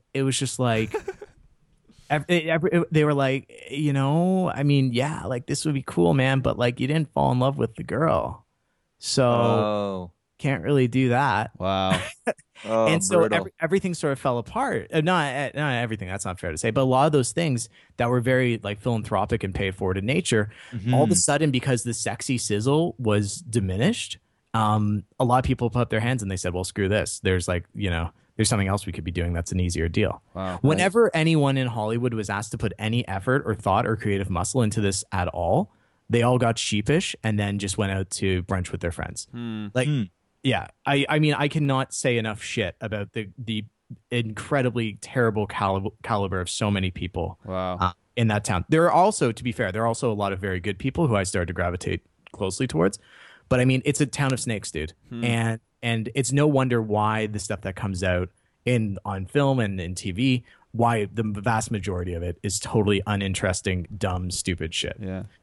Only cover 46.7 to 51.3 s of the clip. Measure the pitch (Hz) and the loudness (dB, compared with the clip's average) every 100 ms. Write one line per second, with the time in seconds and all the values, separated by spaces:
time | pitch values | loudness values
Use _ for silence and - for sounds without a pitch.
46.7 | 101 92 - 92 90 87 - - 92 92 | 0 -2 -4 -6 -6 -6 -8 -8 -6 -4
47.7 | 90 92 - _ - 113 104 - 92 - | -2 -2 -4 _ 0 2 2 0 -2 2
48.7 | 160 170 151 196 - 127 110 123 - 104 | 4 6 6 4 2 0 0 -6 -2 -2
49.7 | 101 117 113 123 104 98 95 101 92 98 | 0 -2 0 -2 0 -2 -2 -2 -2 -4
50.7 | 95 131 147 156 104 98 | -4 -4 0 2 2 2